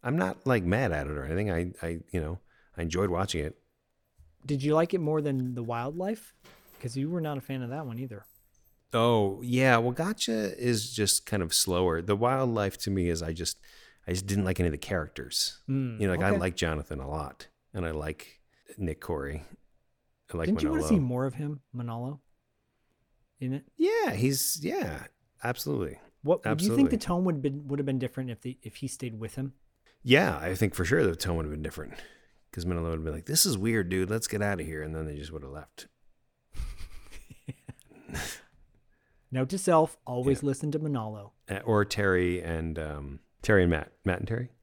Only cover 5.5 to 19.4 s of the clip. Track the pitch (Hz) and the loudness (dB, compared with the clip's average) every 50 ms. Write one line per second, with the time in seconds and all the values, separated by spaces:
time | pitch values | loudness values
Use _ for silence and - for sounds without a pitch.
5.5 | 123 123 120 113 120 117 120 135 151 170 180 196 226 220 - - _ _ _ - | -4 -6 -4 -4 -4 -4 -4 -4 -4 -4 -4 -4 -4 -6 -8 -20 _ _ _ -20
6.5 | - - _ - - - - 123 113 135 135 151 175 175 160 151 147 139 - - | -20 -20 _ -20 -20 -12 -10 -8 -4 -4 -4 -2 -2 -2 -2 -4 -4 -6 -6 -6
7.5 | 139 131 127 117 127 151 156 127 113 117 131 131 110 101 - - _ _ _ _ | -8 -6 -6 -6 -6 -8 -8 -8 -8 -8 -8 -10 -10 -14 -16 -20 _ _ _ _
8.5 | _ _ _ _ _ _ _ _ - 117 117 120 120 110 104 98 98 104 123 123 | _ _ _ _ _ _ _ _ 2 4 6 6 6 6 4 4 2 -2 -2 0
9.5 | 120 127 131 131 123 113 117 123 123 131 160 190 220 - - - 226 220 214 - | 4 6 6 8 6 6 6 2 0 0 -2 -2 -2 -2 -2 -2 0 0 -2 -2
10.5 | - - 123 123 120 110 110 120 - - 104 95 - - - - - 101 87 80 | -4 -2 0 2 2 2 0 -4 0 0 2 4 4 2 0 0 -2 0 0 2
11.5 | - - - - 90 87 92 90 80 82 85 98 101 101 117 120 131 135 135 123 | 2 0 2 2 2 4 4 4 2 0 2 0 2 2 4 2 2 2 2 0
12.5 | 117 110 104 98 - - - - 98 95 87 87 85 80 82 80 82 82 85 - | 2 2 0 0 -2 -4 -4 0 0 2 2 2 2 0 -2 -4 -4 -4 -4 -6
13.5 | - _ - - - - - - _ _ _ - 90 92 95 98 101 101 98 92 | -6 _ -14 -20 -20 -20 -20 -20 _ _ _ -4 -4 -4 0 0 0 2 2 2
14.5 | 92 - 90 85 76 69 - - 101 90 76 - _ - 71 - - - - - | 2 2 2 2 2 -2 -4 -2 -2 -2 -2 -4 _ -12 -12 -6 -2 -2 -2 -2
15.5 | - - _ - 135 135 131 123 113 107 104 95 90 82 90 95 101 95 87 95 | -2 -8 _ -4 -2 -2 -2 -4 -2 0 0 2 2 2 4 2 2 2 2 0
16.5 | 87 - - 82 78 76 73 - 80 69 65 69 73 78 73 69 65 _ - - | 0 0 0 0 0 -2 -4 -6 -8 -8 -8 -6 -6 -6 -6 -8 -10 _ -20 -20
17.5 | _ _ _ _ _ 101 87 82 80 76 73 78 78 - - - - _ _ _ | _ _ _ _ _ -6 -6 -4 -4 -4 -6 -6 -8 -10 -14 -20 -20 _ _ _
18.5 | _ _ _ _ - - 98 82 78 - - - 87 76 69 69 73 76 | _ _ _ _ -10 -6 -4 -4 -4 -6 -6 -6 -6 -4 -4 -6 -8 -8